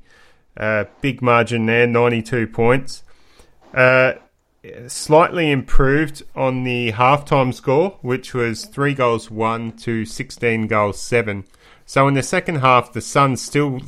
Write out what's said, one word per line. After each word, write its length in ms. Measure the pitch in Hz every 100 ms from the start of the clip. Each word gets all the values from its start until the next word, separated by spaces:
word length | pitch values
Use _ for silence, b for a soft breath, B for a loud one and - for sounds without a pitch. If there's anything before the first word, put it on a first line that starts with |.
| b b b b _ -
Uh, 280 | 107 107 101 _
big 220 | 143 123
margin 420 | 123 117 113 117 113
there, 220 | 117 120
ninety-two 580 | 117 120 117 110 123 110
points. 560 | 113 117 131 135 - b b b b b b _
Uh, 400 | - 127 131 127 - - _ _ _ - - 123
slightly 640 | - - 151 175 175 156
improved 720 | 139 113 - 135 143 156 143 - -
on 280 | 131 127
the 280 | 127 123 120
halftime 600 | 107 123 143 143 147 127
score, 460 | 123 - 135 190 -
which 280 | 127 127 127
was 340 | 127 117 107 -
three 280 | - 143
goals, 380 | 135 123 113 110
one 400 | 107 110 113 113
to 340 | 110 - 117 110
sixteen 600 | - - - 120 113 110
goals, 340 | 110 104 95
seven. 420 | - 120 107 98 - b b b -
So 200 | - 139
in 60 |
the 80 | 139
second 360 | 127 185 180 160
half, 360 | 131 123 -
the 80 | 113
Suns 400 | - 147 139 123
still 380 | - 147 147 127